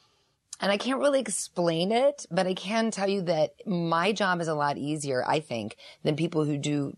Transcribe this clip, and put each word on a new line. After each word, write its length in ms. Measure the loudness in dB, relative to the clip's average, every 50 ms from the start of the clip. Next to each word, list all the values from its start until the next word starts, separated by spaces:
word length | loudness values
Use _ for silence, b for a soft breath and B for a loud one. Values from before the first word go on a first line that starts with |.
| b b b b b b b _ _ _ -10 -4
And 120 | 0 0
I 60 | 0 0
can't 220 | 0 -2 -2 0
really 200 | 2 2 2 2
explain 720 | 0 -2 -4 -6 -8 -6 -4 0 0 2 2 2 0 2
it, 320 | 2 4 4 2 2 0 -6 -4
but 160 | -2 0 0
I 80 | 0 -2
can 360 | -4 -4 -2 0 0 0 0
tell 200 | 0 -2 0 0
you 100 | 0 0
that 300 | 0 0 2 2 2 0 -2 -6 -6
my 460 | -2 -2 0 0 2 2 2 2 2
job 280 | 2 2 0 0 0 0
is 80 | 0 0
a 60 | 0
lot 240 | 0 0 0 0 -2
easier, 440 | -2 -4 -4 -2 -2 -2 0 0 2
I 120 | 2 0 0
think, 360 | 0 -2 -6 -6 -6 -6 -8 B B B B B
than 140 | -2 -2 0
people 280 | 0 0 0 0 0 0
who 100 | 0 0
do 400 | -2 -2 0 0 0 0 -2 -6